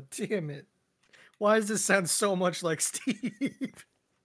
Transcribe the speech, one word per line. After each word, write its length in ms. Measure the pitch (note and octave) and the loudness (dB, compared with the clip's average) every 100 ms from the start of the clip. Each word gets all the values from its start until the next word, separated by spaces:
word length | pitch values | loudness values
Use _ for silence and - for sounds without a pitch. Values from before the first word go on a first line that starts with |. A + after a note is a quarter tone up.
| C3+ | -10
damn 400 | - G#3 G#3 D3+ | -8 -4 -4 -4
it. 160 | C#3 - _ _ _ _ - - - | -10 -16 _ _ _ _ -20 -16 0
Why 180 | G#3 A3 | 4 4
does 100 | G#3 | 2
this 160 | G#3 - | 0 2
sound 240 | G3 E3 | 2 2
so 260 | - G3+ F#3 | 2 2 2
much 280 | F3+ E3 | 0 0
like 180 | E3+ D#3 | -2 0
<laughs> 0 | |
Steve? 1040 | - - - G#3 B3 - C4+ - C4+ - - _ _ _ | -2 -4 -4 -4 -4 -4 -6 -4 -10 -10 -20 _ _ _